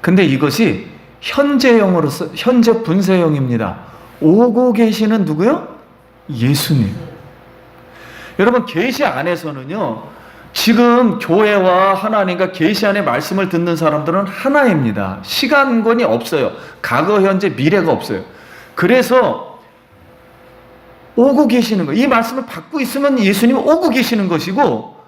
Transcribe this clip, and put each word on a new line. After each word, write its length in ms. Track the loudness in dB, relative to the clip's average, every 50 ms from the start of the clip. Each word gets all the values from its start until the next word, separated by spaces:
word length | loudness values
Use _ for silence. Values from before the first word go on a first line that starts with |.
근데 240 | 2 2 4 4 4
이것이 640 | 2 2 0 0 -2 0 0 -2 -2 -2 -4 -10 -16 -20 -20 -20 -20 -20 -16
현재형으로서, 1080 | -14 -6 -2 0 0 2 2 2 4 4 4 4 4 2 2 0 0 -2 -4 -6 -10 -10 -10
현재 480 | -4 -2 2 4 4 4 4 4 2 0
분사형입니다. 920 | -2 0 0 2 2 2 2 2 2 0 0 -2 -2 -2 -2 -2 -4 -6 -10 -16 -20 -20 -20 -20 -20 -10 0
오고 520 | 2 4 4 4 4 2 2 2 2 2
계시는 520 | 2 2 2 2 2 0 0 0 2 0 0
누구요? 520 | -2 0 0 0 0 0 0 -4 -12 -18 -20 -20 _ -20 _ _ _ _ _ _ -12
예수님. 640 | -6 -2 0 0 0 0 0 0 0 0 0 -2 -4 -8 -14 -16 -18 -20 -20 -20 -20 -20 -20 -20 -20 -20 -20 -20 -20 -20 -20 -20 -20 -20 -20 -20 -20 -20 -20 -14 -2 0
여러분, 260 | 2 2 2 0 -2
계시 400 | -2 -4 -2 -2 -2 -2 -2 -2
안에서는요, 1000 | -2 -2 -4 -4 -4 -4 -4 -6 -10 -10 -10 -12 -10 -8 -6 -6 -6 -6 -8 -14 -18 -20 -20 -20 -20 -20 -20 -20 -12
지금 680 | -8 -2 0 2 4 4 4 4 4 4 4 2 0 -2
교회와 760 | -2 0 2 2 4 4 2 2 2 4 4 4 2 2 0
하나님과 580 | 0 -2 -2 0 0 0 0 -2 -2 -4 -4
계시 340 | -2 0 0 0 0 0 0
안에 160 | 0 0 0
말씀을 460 | -2 -2 -2 -2 -4 -4 -2 -2 -2 -2
듣는 260 | -2 -2 -2 -2 -2
사람들은 540 | 0 0 0 0 0 -2 -2 -2 -2 -2 -4
하나입니다. 880 | -8 -6 -4 0 0 2 2 2 2 0 0 -2 -2 -4 -6 -6 -8 -10
시간권이 840 | -10 -8 -6 -4 -2 0 2 2 2 2 0 0 0 0 0 0 0
없어요. 480 | 0 -2 -2 -4 -4 -2 -2 -2 -2 -6 -10 -18 -20 -16 -12
과거, 400 | -6 -2 -2 0 0 2 2 2
현재, 300 | 2 2 0 0 -2 -2
미래가 400 | -2 0 0 2 2 2 2 0
없어요. 320 | -2 -2 -4 -6 -8 -8 -8 -12 -20 -20 -20 -20 -20 -20 -20 -14 -6
그래서 840 | -2 0 2 2 2 2 2 2 2 2 2 -2 -6 -10 -16 -18 -20 -20 -20 _ _ _ _ _ -20 -20 -20 -20 -20 -20 -20 -20 -20 -20 -20 -20 -20 -20 -20 -20 -20 -20 -20 -20 -20 -20 -8 0
오고 320 | 2 2 4 4 4 2 2
계시는 380 | 2 0 0 0 -2 -2 -2
거예요. 140 | -2 0 0
이 60 | 2
말씀을 400 | 2 2 0 0 -2 -6 -8 -10
받고 320 | -10 -14 -16 -16 -8 -6 -6
있으면 400 | -4 -4 -4 -2 0 0 2 2
예수님이 400 | 2 2 2 2 2 2 2 2
오고 320 | 2 2 2 2 2 0
계시는 380 | 0 0 0 0 -2 -2 -2 -2
것이고 680 | -2 -2 -4 -4 -2 0 0 0 0 -4 -8 -12 -20 -20 -20